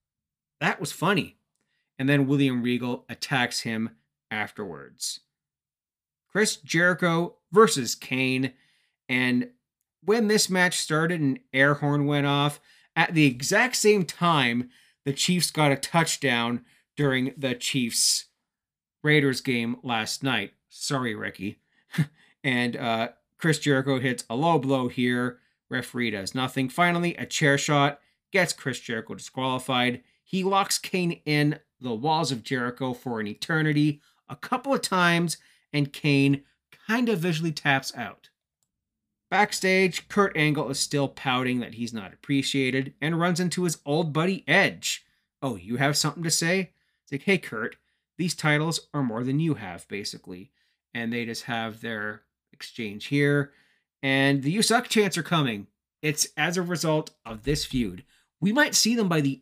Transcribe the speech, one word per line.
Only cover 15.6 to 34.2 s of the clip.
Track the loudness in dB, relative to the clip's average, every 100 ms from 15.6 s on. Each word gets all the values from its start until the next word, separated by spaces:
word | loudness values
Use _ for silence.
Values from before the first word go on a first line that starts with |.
| 2
a | 2
touchdown | 0 0 0 0 0 0 0 -4 _ _ _ -2
during | 0 2 -2 -4
the | -4 -4
Chiefs | -4 -2 -2 0 0 0 -4 _ _ _ _ _ _ _
Raiders | 2 4 4 0
game | -2 -2 -2 -6
last | -4 -4 -4 -4
night. | -2 -2 -4 _ _
Sorry, | -10 -6 -4 -4 -6
Ricky. | -10 -8 -10 -10 _ _ _ -2
<laughs> | -2 _ _ _
And, | -2 0 -2 -2
uh, | -2 -2 -4 -8 _ -2
Chris | 0 2
Jericho | 2 2 2 0
hits | 0 -4 -4
a | 0
low | 2 2
blow | 2 0 0
here. | 0 0 0 -2 -6 _ _ -8
Referee | -8 -6 -4 -4
does | -4 -6 -4
nothing. | -4 -2 -4
Finally, | 2 2 2 -2 -4
a | -6
chair | 2 4 4
shot | 2 2 2 -2 _ _ _
gets | 0 0
Chris | -2 -8 -8
Jericho | -8 -8 -8 -14
disqualified. | -12 -6 -4 -4 -2 0 0 -2 _ _
He | -6 -2
locks | 2 0 0 -4
Kane | -2 -2 -2 -2 0
in | 2 2 0 _ _
the | -8
walls | -4 0 0 0
of | -4
Jericho | -4 -4 -4 -4 -6
for | -6 -6 -6
an | -6
eternity | -8 -4 0 2 2 2 0 _ _